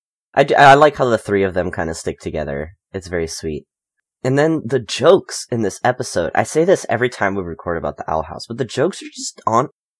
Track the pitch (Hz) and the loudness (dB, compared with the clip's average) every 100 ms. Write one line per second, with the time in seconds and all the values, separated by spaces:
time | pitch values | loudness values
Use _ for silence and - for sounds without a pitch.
0 | _ _ _ - 143 - 139 139 151 147 | _ _ _ 0 2 6 8 8 6 4
1 | 127 110 - 101 98 90 90 92 82 80 | 0 0 0 0 0 0 -4 -4 -4 -4
2 | - - 87 78 71 71 78 - _ 98 | -8 -8 -8 -6 -6 -6 -8 -14 _ -12
3 | 90 87 82 - 82 73 - _ _ _ | -6 -4 -4 -6 -8 -8 -12 _ _ _
4 | _ _ 131 139 156 160 117 131 107 - | _ _ -2 2 2 0 -2 -4 -4 0
5 | 139 185 - - - 117 101 - 120 127 | 4 4 2 -12 -6 -2 -2 -2 -2 -2
6 | 123 95 82 - 113 151 170 175 - 113 | -4 -4 -2 -2 -2 0 2 2 2 -2
7 | 123 - 101 98 87 78 90 85 76 - | -2 0 -2 -2 -6 -8 -6 -4 -6 -8
8 | - 80 80 - - 117 117 - 165 - | -4 -4 -4 -10 -12 -8 -6 -2 -2 -2
9 | 302 - - - - 113 139 _ _ | -14 -14 -14 -6 -2 0 -2 _ _